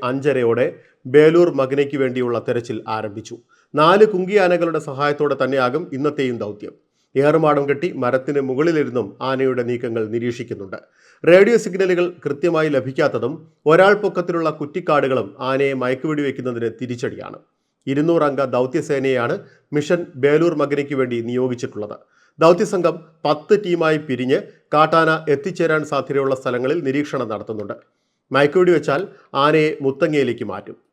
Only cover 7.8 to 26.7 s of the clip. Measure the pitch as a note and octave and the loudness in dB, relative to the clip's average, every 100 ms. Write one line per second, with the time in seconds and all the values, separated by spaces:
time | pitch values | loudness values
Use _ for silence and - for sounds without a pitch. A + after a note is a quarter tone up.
7.8 | F3 C3 B2 C3 C3 C#3+ C3 B2+ E3 D#3 | -4 -4 -2 -2 -2 -4 -2 0 0 0
8.8 | B2+ A#2+ G2+ - B2+ C3 C3 B2 A#2+ A#2+ | -2 -4 -6 -6 -4 -2 0 0 -2 -4
9.8 | B2 A2+ A2 A#2 A#2+ A#2+ A#2+ G2 F#2+ - | -4 -4 -4 -4 -4 -6 -10 -12 -12 -16
10.8 | _ _ _ _ D#3+ F3+ G#3+ A3+ G3 F3+ | _ _ _ _ 6 8 8 4 0 -2
11.8 | F#3 F3 E3+ - D3 C#3 F3 D#3+ D#3 C#3 | 0 0 -2 -4 -8 -4 -2 0 0 0
12.8 | A#2+ C3+ C#3+ A#2+ A#2+ D#3+ - _ D3 E3 | -2 0 0 0 -4 -8 -16 _ 4 6
13.8 | F#3+ G3+ G3 F#3 F3 E3+ D#3+ D#3 C#3+ F#3 | 6 4 0 -4 -4 -2 -2 -4 -8 -6
14.8 | E3+ D3 C3+ B2+ G2+ - C3 C3+ C#3 C3 | 0 0 2 -2 -4 -6 -4 0 0 -2
15.8 | B2 C3 D#3 D3+ C#3 C3 B2 A#2 A#2 A2 | -4 -4 -4 -4 -4 -4 -6 -4 -6 -6
16.8 | B2 A#2+ A#2+ F#2 F#2+ - _ _ _ _ | -10 -8 -8 -10 -14 -16 _ _ _ _
17.8 | C3+ C#3 E3 E3+ D3 C3+ C3 B2 B2+ D#3+ | -6 -2 2 2 2 0 -2 0 -2 -2
18.8 | C3+ C#3 C3+ B2 A#2+ F#3+ - _ - D3 | -2 -2 0 0 0 -4 -8 _ -6 -4
19.8 | D3 F3 F3 B2+ C#3 D3+ E3+ D3+ C#3 C#3+ | 0 -2 -2 -2 2 4 2 0 -2 -2
20.8 | C#3 C3+ B2 A#2 A#2 B2 B2+ B2 B2+ G2+ | -4 -2 -2 -2 -4 -2 -2 -4 -8 -10
21.8 | G#2 - _ _ _ - D#3+ F3+ G3+ G3 | -12 -14 _ _ _ 2 4 4 2 0
22.8 | E3 - - _ C#3+ D3+ - G3+ F3+ E3+ | -2 -2 -10 _ -2 -2 2 0 0 0
23.8 | D#3+ D#3 D3+ B2+ B2+ D#3+ - - - D3+ | 0 0 -2 -4 0 -2 -2 -18 -2 2
24.8 | D#3 E3 D#3+ D#3+ D#3+ C#3 F#3 F3+ E3 D#3 | 4 4 2 0 0 -2 -2 -2 0 0
25.8 | D3 C#3+ - C#3 C3+ C3 C3+ B2 C3 | -2 -4 -2 -2 -2 -2 -4 -2 -2